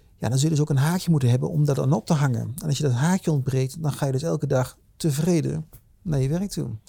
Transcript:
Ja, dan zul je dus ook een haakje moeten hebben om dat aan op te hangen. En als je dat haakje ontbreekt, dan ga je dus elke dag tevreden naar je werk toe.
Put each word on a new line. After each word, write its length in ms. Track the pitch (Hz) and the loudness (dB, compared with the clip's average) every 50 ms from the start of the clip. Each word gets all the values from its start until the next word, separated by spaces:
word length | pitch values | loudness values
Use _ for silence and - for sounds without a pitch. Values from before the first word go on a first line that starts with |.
| _ _ _ _ | _ _ _ _
Ja, 120 | - 113 | -4 -2
dan 80 | 127 131 | 0 2
zul 120 | 143 160 | 2 2
je 40 | 165 | 2
dus 80 | 139 151 | 2 0
ook 60 | - | 2
een 80 | 147 131 | 2 2
haakje 320 | 139 156 175 185 - 175 | 2 2 0 0 0 2
moeten 180 | 160 143 131 120 | 2 4 4 4
hebben 200 | 120 127 147 - | 2 2 0 -2
om 160 | 175 147 151 | 0 0 2
dat 140 | 143 139 143 | 2 2 0
aan 140 | 143 131 156 | 2 2 0
op 120 | 220 - | 0 0
te 80 | - 160 | 0 0
hangen. 400 | 139 147 135 120 113 113 107 123 - | 2 2 0 0 -2 -4 -6 -8 -6
En 60 | - 156 | -4 -4
als 100 | 139 - | -2 0
je 60 | 151 | 0
dat 80 | 139 | 0
haakje 400 | 123 120 147 170 185 190 - 185 | 0 2 2 2 2 0 0 0
ontbreekt, 500 | 156 139 123 - 127 131 131 131 - 165 | 0 0 0 0 0 0 -2 -2 -4 -4
dan 100 | 160 147 | -4 -4
ga 140 | 135 - 151 | -4 -2 -2
je 60 | 139 | -2
dus 120 | 131 131 156 | -2 -2 -2
elke 240 | 165 160 147 - 135 | -2 -2 -2 -2 0
dag 300 | 143 127 127 - - - _ _ _ _ | 0 0 0 -2 -6 -14 _ _ _ _
tevreden 720 | - 165 135 147 156 180 175 160 135 135 147 160 160 - - - _ _ _ _ | -2 -2 0 0 2 2 2 2 2 0 -4 -4 -6 -10 -16 -20 _ _ _ _
naar 180 | _ 185 147 135 | _ -4 -2 0
je 60 | 131 135 | 0 0
werk 200 | 156 175 202 196 | 0 -2 -4 -4
toe. 200 | - - 135 131 113 107 - | -4 -6 -6 -6 -8 -12 -14